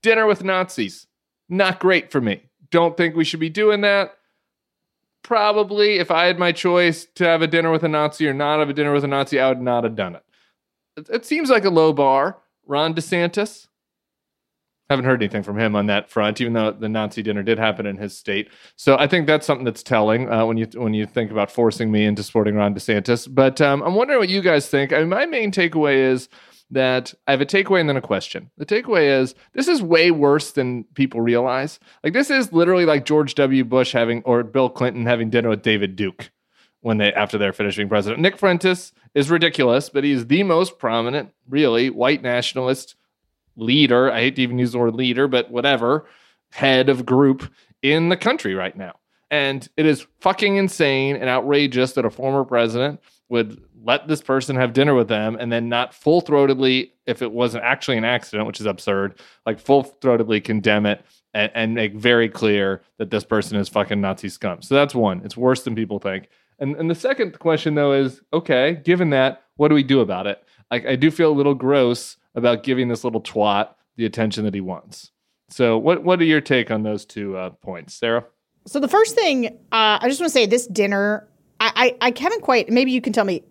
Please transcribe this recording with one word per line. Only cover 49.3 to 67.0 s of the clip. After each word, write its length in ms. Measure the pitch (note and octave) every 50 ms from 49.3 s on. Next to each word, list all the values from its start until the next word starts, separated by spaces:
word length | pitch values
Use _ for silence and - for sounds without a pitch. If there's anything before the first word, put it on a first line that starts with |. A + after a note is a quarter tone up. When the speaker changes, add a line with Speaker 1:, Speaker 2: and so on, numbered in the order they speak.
Speaker 1:
And 360 | D3+ D3+ C#3 C3+ C#3 C3+ A#2 - _
it 80 | - D#3
is 220 | D#3 D3 C3 - _ _ _
fucking 360 | - F#3 F#3+ - A3 G3+ G3
insane 600 | G3 G3 F#3 - - D#3+ C#3 C3+ C3+ C3+ C3+ C#3+
and 120 | A#2 A2 C3
outrageous 640 | B2 C3 A2+ C#3 C#3+ C#3+ D3 C3+ B2 B2+ B2+ B2+ -
that 100 | C#3 A#2+
a 60 | A2
former 340 | - - C3 C3+ C3+ C#3 C3
president 560 | C3 B2+ A#2+ A#2 A2+ A2 A#2+ C3 D3 D3 - _ _ _ _ _ _
would 320 | A#2+ A#2 A2+ G#2+ - - _ _ _ -
let 240 | A2 A#2 B2+ D3 -
this 160 | D3+ D#3 D3
person 320 | - - - C3+ B2+ - C3+
have 180 | B2+ B2+ A#2+
dinner 220 | A2+ C3 C#3 D3 C#3
with 140 | B2 A#2 G#2
them 280 | A2+ G#2+ G#2+ A2 A2+ A2+
and 100 | B2 A#2
then 160 | A#2 A#2 A#2 A#2
not 240 | A#2+ A#2+ B2+ -
full-throatedly, 1000 | _ _ - D3 D#3+ F3 E3+ - D3+ C#3+ C#3 C3+ C3+ B2+ C3+ C3 B2+ C3 - - _ _ _
if 140 | - A#2 -
it 120 | C3 A#2
wasn't 320 | G#2+ A#2 B2 A#2+ A2 A#2 G#2+
actually 320 | A#2+ C3+ - - - B2+
an 80 | A2+ A2+
accident, 420 | A#2 B2 A#2 - - - G#2 G#2+
which 140 | A2 F#2+ -
is 60 | G#2+
absurd, 520 | G#2 G2 - - - G2+ G2 G2 G2 F#2 _ - - _ _ _
like, 140 | A2+ A2 G#2
full-throatedly 840 | _ - C#3 C#3+ C3 C3+ _ _ - C3 A#2+ A#2 A2+ A2 A2 G#2+ G#2
condemn 420 | - G#2+ G#2+ G2 A2 G#2 G#2+ G#2
it 180 | G#2 G#2 - _ _ _ _ _ _ _
and, 160 | G#2+ G#2 A2 -
and 200 | A#2 A2+ A2+ A2+
make 200 | A#2 A2 G#2 G2+
very 340 | G#2+ G#2 B2 A#2+ A#2 A#2 A2
clear 520 | - - A#2 G#2+ G#2 G2+ G2 G2 G2 F#2+ _ _ _ _
that 120 | A2 F#2
this 140 | A2 G#2 -
person 320 | _ A2+ G#2+ G2+ - G#2+ G2+
is 100 | G2+ -
fucking 320 | - G#2+ G2+ F2+ G#2+ G#2
Nazi 280 | G2 F#2+ F#2+ - - F#2+
scum. 340 | - - - G2+ F2 -
So 140 | - - C3+
that's 180 | C#3 C#3+ C#3 -
one. 260 | B2 A2+ G2+ F#2 F2+ F#2
It's 120 | G2+ -
worse 280 | A#2 B2 B2+ C3 B2+ -
than 100 | B2+ A2+
people 240 | A2 A2 F#2 G#2+ G2
think. 300 | - G2 F#2+ F#2+ F#2 _ _ _ _ _ _ _
And, 160 | C#3+ C3+ D3
and 120 | C#3 E3 E3
the 60 | E3+
second 440 | E3